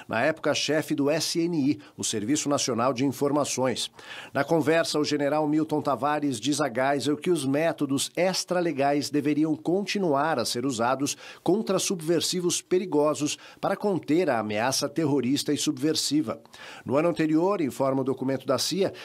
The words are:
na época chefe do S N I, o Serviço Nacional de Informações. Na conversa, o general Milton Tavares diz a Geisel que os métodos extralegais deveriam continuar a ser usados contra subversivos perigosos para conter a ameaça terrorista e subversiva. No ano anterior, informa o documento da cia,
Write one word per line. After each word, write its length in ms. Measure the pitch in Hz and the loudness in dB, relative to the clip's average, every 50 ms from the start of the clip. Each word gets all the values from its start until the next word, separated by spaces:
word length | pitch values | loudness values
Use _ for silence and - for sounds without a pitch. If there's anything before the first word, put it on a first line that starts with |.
| - - | -10 -4
na 140 | - 110 | -2 0
época 320 | 123 151 156 - - 156 143 | 2 0 0 0 0 0 0
chefe 420 | - - - 143 160 156 - 156 | 0 0 0 0 0 0 -2 -2
do 140 | 143 143 139 | 0 2 2
S 280 | 151 165 151 - - 170 | 2 0 0 -2 -2 -2
N 340 | 165 170 175 160 131 139 | -2 0 0 0 2 2
I, 80 | 147 - - - - - | 0 -2 -4 -16 -12 -8
o 60 | - | -6
Serviço 420 | - - 110 101 110 147 151 - 143 | -4 -4 -2 -2 0 0 0 0 0
Nacional 460 | 147 131 - - 123 110 117 131 135 | 0 0 0 0 0 2 2 0 2
de 120 | 113 135 | 2 0
Informações. 840 | 143 123 - 147 143 135 147 139 - - - 127 131 113 - - - - - - - - - - - - | 0 0 0 0 0 2 2 0 0 -2 0 0 0 0 -2 -4 -8 -8 -16 -18 -18 -16 -16 -16 -6 -2
Na 120 | 135 143 | -2 0
conversa, 520 | 143 165 165 151 147 160 165 160 - - 151 | 2 2 2 4 4 2 2 2 0 0 -2
o 60 | 151 | 0
general 420 | - 143 143 143 139 143 156 156 | 0 0 0 0 2 2 0 0
Milton 360 | 147 147 156 156 151 147 151 | 2 2 0 0 0 -2 -2
Tavares 580 | 135 147 135 117 131 143 151 151 147 143 131 110 | 0 0 -2 0 0 0 0 0 0 -2 -2 -2
diz 220 | 101 135 147 127 | -2 -2 0 0
a 80 | 151 135 | 0 -2
Geisel 480 | 113 120 131 139 143 143 117 139 151 147 | 0 0 2 2 2 0 0 0 -2 0
que 120 | - 180 | 0 0
os 160 | 180 160 135 | 0 0 2
métodos 640 | 135 135 143 160 165 151 - 151 135 135 135 - - - | 0 0 2 2 0 0 0 -2 0 0 0 -2 -2 -2
extralegais 920 | - 170 190 180 - - - 180 180 175 170 151 127 135 143 147 147 139 - | 0 0 0 0 -2 -4 -2 -2 0 0 0 0 2 2 2 2 2 0 0
deveriam 440 | - 147 135 147 151 143 156 160 156 | -2 0 0 2 2 2 2 0 0
continuar 840 | 147 - - 165 190 202 196 - 208 190 170 139 135 143 160 160 127 | -2 0 0 0 0 0 -2 -2 0 2 2 2 2 2 2 0 0
a 60 | 110 | 0
ser 200 | - - 120 120 | -2 -2 -2 -2
usados 520 | 139 135 104 113 120 131 127 143 135 - - - - - - _ | -2 -2 0 2 0 2 0 0 -4 -4 -6 -12 -18 -20 -6 _
contra 340 | - 175 214 220 - 196 180 | 2 2 2 2 0 0 0
subversivos 840 | - - 202 175 156 151 175 156 - - - 185 175 175 156 - | 0 0 -4 -4 0 0 0 2 2 0 -2 0 0 0 0 -2
perigosos 760 | - _ 175 185 208 180 143 147 143 151 147 120 143 147 - - - - - - | -2 _ 0 0 0 2 2 2 4 4 2 0 -2 -4 -4 -6 -10 -20 -14 -4
para 160 | - 160 196 | -2 -2 -2
conter 540 | - - 208 196 156 - - 147 170 185 151 | 0 0 0 0 0 0 2 2 2 4 2
a 100 | 127 113 | 2 0
ameaça 480 | 107 107 107 104 113 131 135 - 147 139 | 0 0 -2 0 0 0 0 0 -2 -2
terrorista 640 | - - 165 139 139 143 120 120 139 135 - - | -2 0 0 2 2 2 2 0 0 0 0 -2
e 60 | 147 135 | -2 0
subversiva. 840 | - 151 151 127 127 156 156 156 - - 139 151 147 220 190 - - - - - - - - - - | 0 -2 -2 0 0 0 0 0 -2 0 0 0 0 0 -4 -8 -10 -20 -20 -20 -18 -18 -18 -14 -6
No 100 | 107 117 | 0 0
ano 140 | 139 160 175 | 2 2 2
anterior, 500 | 170 - 160 156 156 156 170 190 202 196 | 2 2 0 2 2 2 2 2 0 0
informa 400 | 160 127 110 - 139 135 135 135 | -2 -4 -2 0 0 0 2 0
o 60 | 131 | 0
documento 420 | 135 131 - 131 131 135 131 - 131 | -2 -2 -2 -2 -2 -2 -2 0 0
da 100 | 135 120 | 0 0
cia, 360 | - - 156 185 190 165 - - - | 0 -2 0 0 0 -2 -2 -6 -16